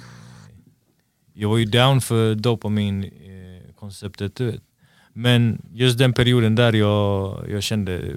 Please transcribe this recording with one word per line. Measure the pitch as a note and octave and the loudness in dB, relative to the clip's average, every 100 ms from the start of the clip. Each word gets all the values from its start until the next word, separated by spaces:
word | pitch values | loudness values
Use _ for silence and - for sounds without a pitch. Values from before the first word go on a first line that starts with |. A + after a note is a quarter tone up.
| - - - A#1 G1+ - _ _ _ _ _ _ _ - | -20 -20 -20 -20 -20 -20 _ _ _ _ _ _ _ -6
jag | G#2 | 0
var | A2+ | 2
ju | A2 | 2
down | A#2+ C3 C3 | 4 4 2
för | - A#2 A2 G#2+ | 0 0 0 0
dopamin, | A#2+ A2 G#2 G#2 G2+ G2 | -2 -2 -2 -2 -2 -4
eh, | G2 - F#2 F#2+ F#2 F2+ - - | -8 -14 -20 -20 -20 -20 -20 -20
konceptet, | G#2 F#2+ G2+ - G2+ - | -20 -14 -14 -8 -10 -6
du | B2 | -6
vet. | F2+ _ _ _ _ _ | -8 _ _ _ _ _
Men | A2 A#2+ A#2+ A#2 - - | -2 2 4 2 -2 -10
just | A2+ B2+ A#2 | 0 0 4
den | C3 | 2
perioden | A#2+ A#2+ B2 A2 A2 | 4 2 4 2 2
där | A#2+ | 2
jag, | A2 G#2 G#2 G2+ G2 G2 - - | 4 2 2 0 -2 -4 -8 -8
jag | G#2 | -6
kände | - A2 F#2+ F2+ - | -4 -4 -4 -6 -8